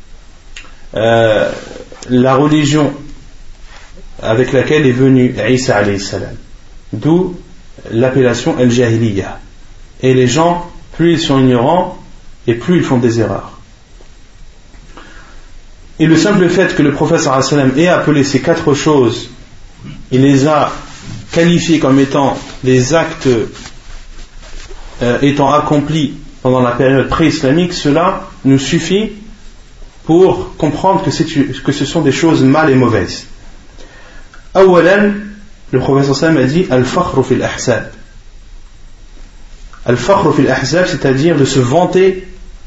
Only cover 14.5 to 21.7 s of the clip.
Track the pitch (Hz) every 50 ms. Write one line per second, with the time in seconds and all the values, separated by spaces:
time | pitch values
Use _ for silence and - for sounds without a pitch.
14.5 | - - - - - - - - - - - - - - - - - - - -
15.5 | - - - - - - - - - - 160 156 160 160 - 208 202 180 180 165
16.5 | 175 196 180 - - - 143 139 131 - 160 139 165 160 - 151 131 135 131 -
17.5 | 156 147 135 131 123 135 165 180 170 147 139 151 151 147 131 - - 131 - 170
18.5 | 165 165 160 151 139 139 - 160 151 143 123 113 - - - - - - - -
19.5 | - - - - - - - - - - - - - 127 135 139 143 135 131 151
20.5 | 156 147 131 - - - - - - - - 113 113 113 - - - 170 170 170
21.5 | 175 170 - -